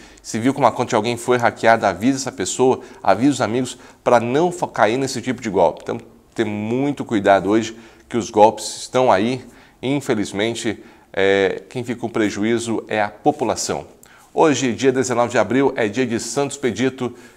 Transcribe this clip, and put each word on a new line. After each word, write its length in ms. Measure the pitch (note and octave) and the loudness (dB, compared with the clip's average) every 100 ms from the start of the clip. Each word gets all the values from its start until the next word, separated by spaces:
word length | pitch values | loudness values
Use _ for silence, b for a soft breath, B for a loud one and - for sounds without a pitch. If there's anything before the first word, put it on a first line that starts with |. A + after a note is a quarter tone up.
| B B | B B
Se 180 | - A2+ | -10 -2
viu 140 | A#2+ | -2
que 60 | C3+ | 2
uma 140 | B2+ | 2
conta 180 | A2 A#2+ | 2 0
de 40 | A#2 | 0
alguém 200 | G#2+ A#2 | 0 -2
foi 220 | - B2 | 0 2
hackeada, 500 | A#2 - A#2 A2+ G#2 | 0 2 4 4 2
avise 280 | F2 A#2+ C3+ | 0 0 0
essa 160 | C3 | -4
pessoa, 480 | - F#2 - B2+ A#2 B B | -6 -6 0 2 2 B B
avise 280 | - G2 C3+ | 0 2 2
os 100 | B2 | 2
amigos 380 | A2 A#2+ B2+ - B B | -2 -2 -4 -10 B B
pra 160 | - A#2+ | 2 2
não 320 | A#2 C3+ F3 | 4 0 0
fa-, 160 | F3 D3 | -2 -6
cair 300 | - G#2+ B2 | 0 2 2
nesse 240 | C3+ B2 | -2 -4
tipo 180 | A2 A2+ | -6 -6
de 80 | A2 | -2
golpe. 340 | F#2 E2 D2 | 2 2 2
Então, 180 | - A2+ - - _ | -6 -10 -12 -20 _
ter 100 | - | -4
muito 600 | G#2+ G#2 G#2+ B2 C#3+ C#3 | -4 -4 -4 -2 -2 -4
cuidado 440 | A2 A2+ F#2+ G2 F#2 | -4 0 4 4 4
hoje, 300 | A2 G#2+ B B B - | 2 0 B B B -8
que 80 | A#2+ | -6
os 140 | G2 | -2
golpes 460 | G#2+ G#2+ A2 - - | 6 6 4 -8 -12
estão 360 | - B2+ B2+ | -4 2 4
aí. 320 | F#2+ A2+ B2+ - B B B | 4 2 -4 -10 B B B
Infelizmente, 1000 | B2 C#3+ C3+ A2 F#2 G2 A2 A2+ A#2 F#2+ B B B | -4 -4 -2 -2 -2 -2 -4 -4 -6 -6 B B B
é, 500 | - G2 G2 F#2+ - - | 0 2 4 2 -2 -8
quem 140 | C3 | -10
fica 160 | A#2 A#2 | -8 -6
com 80 | A#2 | -6
prejuízo 760 | A2+ G#2 G2+ G#2+ A#2 A2+ G#2+ - | -2 -2 0 -2 -2 -2 -6 -4
é 120 | G#2+ | -4
a 80 | G#2 | -4
população. 800 | - D3 D3 A#2 F#2+ - D2+ D#2 - B B B | -2 -2 0 -2 -4 -4 -6 -10 -18 B B B
Hoje, 400 | - D#3+ B2+ C3 | 0 2 2 -2
dia 180 | A2 C3 | 0 0
dezenove 380 | B2+ B2 A#2 A#2+ | 2 0 0 0
de 80 | B2 | 0
abril, 340 | G2+ B2 C#3 - | 2 2 0 0
é 120 | A2+ | -2
dia 180 | G#2 B2+ | -2 -2
de 120 | A2+ | -4
Santo 320 | - - C#3 | -4 -4 -4
Expedito 640 | - B2+ G2+ C3 C3 B2 B B | -4 -4 -2 -2 -2 -6 B B